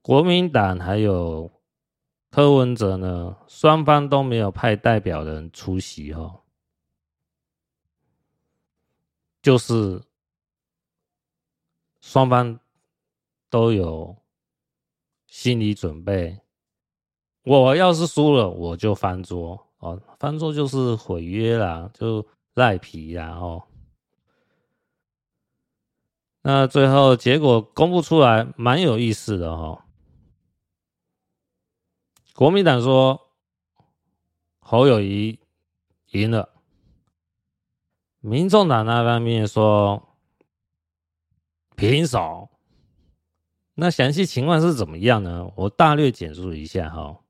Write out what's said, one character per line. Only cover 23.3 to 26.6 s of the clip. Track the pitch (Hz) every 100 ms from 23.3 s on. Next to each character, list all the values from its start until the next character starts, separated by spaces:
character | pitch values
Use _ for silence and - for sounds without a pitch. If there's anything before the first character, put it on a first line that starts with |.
哦。 | 82 87 85 - - - _ _ _ _ _ _ _ _ _ _ _ _ _ _ _ _ _ _ _ _ _ _ _ _ _
那 | - 139